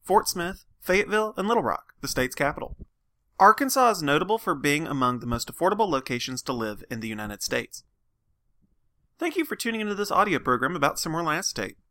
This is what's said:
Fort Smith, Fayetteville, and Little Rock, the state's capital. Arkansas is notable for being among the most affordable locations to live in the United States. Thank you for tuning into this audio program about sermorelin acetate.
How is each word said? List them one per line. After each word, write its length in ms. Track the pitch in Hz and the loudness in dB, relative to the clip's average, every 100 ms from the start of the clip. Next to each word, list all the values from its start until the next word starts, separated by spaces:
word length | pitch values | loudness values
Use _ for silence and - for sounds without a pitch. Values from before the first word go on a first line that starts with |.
Fort 260 | - 202 - | 4 4 4
Smith, 380 | 185 170 190 _ _ | -4 -4 -8 _ _
Fayetteville, 520 | - 185 - 214 214 214 | 0 2 2 0 0 -2
and 100 | 196 | 2
Little 140 | 233 | 2
Rock, 320 | 131 80 - - | 2 -2 -6 -12
the 60 | 135 | -6
state's 260 | - 127 | -2 -2
capital. 420 | - 143 151 - - - _ _ _ _ - | 0 -2 -2 -8 -12 -18 _ _ _ _ 6
Arkansas 480 | 190 214 277 269 247 | 8 8 2 2 4
is 140 | 190 | 2
notable 340 | 147 147 185 220 | 2 2 2 -2
for 180 | - | -2
being 320 | 156 143 147 160 | 0 2 2 0
among 340 | 143 127 123 | 0 0 0
the 60 | 120 | -4
most 240 | 117 - | -4 -6
affordable 380 | - 175 208 214 | 0 0 2 0
locations 540 | 139 - 123 - 131 | 0 -2 -4 -4 -8
to 100 | - | -4
live 320 | 123 110 107 - | -2 -4 -6 -10
in 100 | 117 | -8
the 80 | 110 | -6
United 340 | 107 107 104 | -6 -8 -8
States. 420 | - 123 113 - _ _ _ _ _ _ _ _ _ _ _ _ _ - | -4 -4 -6 -14 _ _ _ _ _ _ _ _ _ _ _ _ _ -6
Thank 160 | 339 | -4
you 120 | 359 311 | -2 -4
for 100 | 214 | -4
tuning 240 | 240 226 | -4 -4
into 140 | 214 | -4
this 160 | 202 208 | -4 -2
audio 280 | - 208 151 | 0 2 0
program 380 | - 123 135 175 | 0 0 0 0
about 200 | 139 - | 0 0
sermorelin 420 | 170 160 165 156 | -4 -2 -2 -2
acetate. 400 | 196 - 98 - _ | -4 -4 -8 -8 _